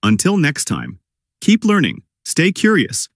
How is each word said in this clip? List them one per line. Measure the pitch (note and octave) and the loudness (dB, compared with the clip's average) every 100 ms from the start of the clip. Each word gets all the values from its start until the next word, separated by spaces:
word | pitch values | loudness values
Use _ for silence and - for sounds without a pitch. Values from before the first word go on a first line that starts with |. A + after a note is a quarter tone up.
Until | G#2+ G#2+ F3+ G3+ | 0 2 2 2
next | D3 D3 - | 0 -2 -6
time, | D2 A#1 - _ _ _ _ | -6 -8 -16 _ _ _ _
keep | - A3 | 0 2
learning, | A3 G3+ A#2 - _ _ | 2 2 0 -4 _ _
stay | - - F3+ | -6 0 0
curious | F#3+ G#3+ G#3 G#2+ - - | 2 2 2 0 -6 -10